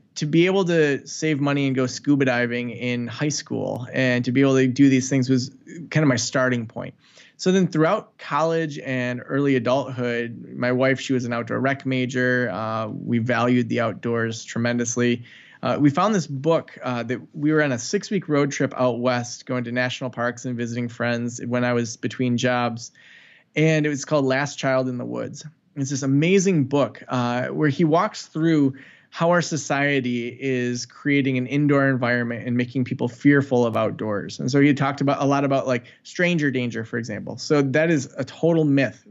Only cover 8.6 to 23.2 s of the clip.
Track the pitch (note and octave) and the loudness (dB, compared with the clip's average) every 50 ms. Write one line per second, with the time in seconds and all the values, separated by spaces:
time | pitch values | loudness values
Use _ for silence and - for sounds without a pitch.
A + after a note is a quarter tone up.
8.6 | E3 D3+ C#3+ - - C3+ C3 B2+ B2 B2 B2 B2 - - - C3+ C#3+ C#3 C3+ B2+ | -2 -4 -6 -8 -8 -6 -4 -4 -2 -4 -4 -6 -6 -4 -2 0 2 4 2 2
9.6 | A2+ B2 B2+ C#3 C3+ A#2 B2+ B2 B2 A#2+ A#2+ A#2 A#2+ A#2 A#2+ A#2+ A#2+ - B2+ C3+ | 2 2 0 0 0 -4 -6 -4 -4 -2 -2 -4 -4 -6 -8 -12 -14 -14 -8 -4
10.6 | B2 B2 B2+ B2 C3 C3 C3+ B2+ - - C3+ B2+ B2+ A#2+ A#2+ A#2 A#2 A2+ A2+ A#2 | -2 0 0 2 2 2 2 0 0 -2 -2 -2 0 -2 -4 -4 -4 -4 -4 -2
11.6 | B2 C3+ C#3 C#3 - C3+ C3 B2+ B2+ B2 C3+ B2+ B2+ B2 B2 B2 B2 A2+ F2+ G2 | 0 0 -2 -2 -2 -4 -2 -2 -2 -2 -2 0 0 2 2 0 0 -2 -4 -4
12.6 | A2 A2 A2+ A2+ A2 A2 G2 - - - A#2+ A#2 A2+ A#2+ B2 A2+ A#2 B2 B2+ B2 | -4 -4 -4 -4 -4 -6 -8 -8 -4 -2 -2 -2 0 0 0 2 2 4 4 2
13.6 | A#2+ A2+ A#2+ A#2+ A#2 A2+ G#2+ - - A#2+ A#2 A#2 A2+ A2+ A2+ A2+ - - - A#2 | 2 0 0 0 0 -2 -2 -4 -4 -2 -2 0 -2 -2 -4 -8 -10 -8 -4 -2
14.6 | A#2 A#2+ A#2+ A#2+ A#2+ A#2+ A#2+ A#2+ A#2+ A#2+ A#2+ B2 A#2+ - - - - - - - | 0 0 0 0 -2 -2 0 0 2 2 2 0 -4 -12 -20 -20 -20 -20 -18 -6
15.6 | - B2 A#2+ - C#3+ D3 C#3 F3 F3+ G#3+ A3+ G3 C#3+ D3 C#3+ C3+ C3+ D#3+ E3 D3+ | -4 -2 0 4 4 4 4 4 2 2 2 0 -2 -2 -8 -4 0 0 0 0
16.6 | - - - - - C3 B2 A#2 A#2 A2+ B2+ A2 - - _ D#3 D3 D3+ D#3 D#3 | 0 -4 -14 -10 -6 -6 -4 -4 -4 -4 -6 -6 -8 -12 _ -4 0 2 2 2
17.6 | D3+ C#3+ B2+ A#2 - - - G3+ G3 - G#3+ F#3+ - - D3+ C#3+ C#3+ C#3+ C#3 - | 2 2 0 -4 -4 -4 -4 -4 -4 -2 -4 -4 -2 0 0 0 0 0 0 -2
18.6 | D3 B2+ - - B2+ B2+ A#2 A#2+ A#2+ B2+ B2 A#2+ A#2 A2+ - - - - C3 B2+ | -4 -4 0 0 0 0 0 0 0 0 0 -2 -4 -6 -10 -14 -10 -6 -6 -6
19.6 | A#2 A#2+ A#2+ B2+ B2+ B2+ B2+ - C#3 B2+ A#2+ B2 A#2 B2 A#2+ A#2+ - B2+ B2 A#2 | -4 -4 -2 -2 -2 -2 -4 -6 -8 -8 -6 -2 -4 -4 -4 -4 -8 -8 -6 -4
20.6 | A#2+ A#2 A#2 B2 A#2+ A#2 A#2 - A#2+ A#2+ A#2+ A#2+ A#2+ A#2+ A#2 B2 - A#2+ A#2+ B2 | -4 -4 -4 -4 -4 -6 -4 -4 -2 -2 -2 -2 -2 -4 -6 -6 -6 -4 -2 0
21.6 | B2 B2 B2 A#2+ A#2 A#2 - - - D3+ - - C3 B2 A#2+ A#2 B2 B2+ B2 B2 | 0 0 0 0 0 -2 -6 -6 -8 -8 -4 -2 0 0 0 2 2 2 2 2
22.6 | A#2+ A#2+ A2+ A#2 - - - _ - - - - | 0 -2 -4 -6 -10 -14 -20 _ -20 -20 -20 -20